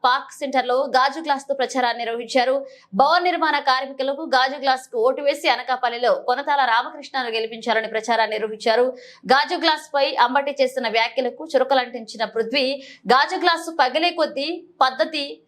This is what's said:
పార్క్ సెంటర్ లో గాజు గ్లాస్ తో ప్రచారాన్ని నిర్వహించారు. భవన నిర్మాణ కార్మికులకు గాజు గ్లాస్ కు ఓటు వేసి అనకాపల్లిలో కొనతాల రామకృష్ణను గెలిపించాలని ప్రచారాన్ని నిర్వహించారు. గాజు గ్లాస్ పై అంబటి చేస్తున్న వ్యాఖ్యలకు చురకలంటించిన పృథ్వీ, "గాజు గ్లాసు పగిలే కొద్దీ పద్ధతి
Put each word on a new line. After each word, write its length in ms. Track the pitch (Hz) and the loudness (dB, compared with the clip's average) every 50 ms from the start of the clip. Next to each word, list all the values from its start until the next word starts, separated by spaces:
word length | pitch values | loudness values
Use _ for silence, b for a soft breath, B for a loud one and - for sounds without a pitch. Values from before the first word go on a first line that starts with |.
| - | 2
పార్క్ 260 | 254 247 277 269 - | 2 0 0 -4 -8
సెంటర్ 360 | - - 294 269 262 262 247 | -12 -8 -8 -2 -2 -2 0
లో 240 | 247 247 254 285 269 - | 0 0 0 0 2 2
గాజు 240 | 262 254 277 262 320 | 2 2 2 0 -4
గ్లాస్ 240 | 320 302 277 269 - | -4 -2 -2 -4 -2
తో 100 | - 277 | -6 -4
ప్రచారాన్ని 520 | 269 254 240 - 262 247 240 233 240 233 | -4 -2 -2 0 0 0 0 -2 -2 -4
నిర్వహించారు. 600 | 226 233 233 240 226 - 262 240 254 262 277 269 B B B B B - | -6 -6 -6 -8 -2 0 2 2 2 0 -2 -2 B B B B B 2
భవన 280 | 190 254 294 330 359 349 | 4 4 6 6 4 4
నిర్మాణ 360 | 359 339 339 320 311 302 285 | 2 0 2 0 2 0 0
కార్మికులకు 600 | 277 277 254 262 269 269 277 269 262 269 285 277 320 277 240 | 2 2 0 0 0 -6 -6 -4 -4 -4 -2 -4 -4 0 2
గాజు 260 | 254 254 269 277 294 | 2 2 2 0 -2
గ్లాస్ 300 | 254 277 262 254 262 - | 0 0 0 0 -2 -8
కు 60 | - | -4
ఓటు 240 | 240 220 254 269 - | 0 2 2 2 2
వేసి 280 | 285 277 302 302 339 311 | 0 -2 -2 0 2 0
అనకాపల్లిలో 640 | 247 233 247 254 254 247 - 240 233 240 247 233 190 | 0 0 0 -4 -4 -2 0 -2 -2 0 2 2 2
కొనతాల 520 | - - - 247 254 285 302 285 285 262 | 2 0 -2 -2 -2 0 -2 0 2 2
రామకృష్ణను 640 | 240 226 233 247 302 311 302 269 - - 269 254 233 | 2 2 0 0 -2 -10 -14 -16 -8 -6 -6 -4 -4
గెలిపించాలని 580 | 220 226 220 226 226 226 220 240 220 220 220 | -4 -4 -6 -6 -8 -8 -4 -2 0 0 -2
ప్రచారాన్ని 520 | 214 220 220 220 - 233 220 220 214 214 214 | -2 -6 -6 -2 0 0 0 0 0 0 -4
నిర్వహించారు. 580 | 208 214 220 214 - 233 220 233 247 254 254 B B B B B B 185 | -4 -6 -8 -4 0 0 2 2 2 0 0 B B B B B B 2
గాజు 240 | 247 277 294 269 359 | 4 4 4 0 -2
గ్లాస్ 360 | 320 285 330 311 302 - - - | 0 2 0 0 0 -4 -4 0
పై 200 | 277 277 302 285 | 0 0 0 2
అంబటి 400 | - 247 247 262 285 277 285 277 - | 2 2 2 2 0 0 -2 0 0
చేస్తున్న 280 | 269 254 254 262 240 226 | 0 0 0 -2 -4 0
వ్యాఖ్యలకు 580 | 214 226 226 240 233 254 262 247 240 - - - - | 0 0 0 0 -2 -2 -4 -4 -4 -8 -14 0 2
చురకలంటించిన 720 | 262 262 262 277 262 247 240 - 240 226 214 - 214 226 | 2 2 4 2 2 2 0 -8 -12 -12 -12 -6 -6 -6
పృథ్వీ, 580 | 214 - 226 226 220 247 269 254 262 277 269 B B B B B 190 240 | -4 -2 -4 -4 0 0 0 0 0 -2 -4 B B B B B 4 4
"గాజు 260 | 262 294 311 370 370 | 4 4 2 0 0
గ్లాసు 380 | 302 349 330 330 330 330 320 - | 2 2 2 2 -4 -8 0 2
పగిలే 300 | 262 262 247 311 320 349 | 2 2 2 0 0 0
కొద్దీ 540 | 330 339 311 285 - 269 277 311 339 359 - - _ _ | 0 0 -2 -2 -2 -6 -6 -6 -6 -8 -10 -18 _ _
పద్ధతి 600 | 262 262 254 - 311 - - 302 277 285 - - _ | 2 2 2 0 -2 -2 -2 -6 -6 -6 -10 -16 _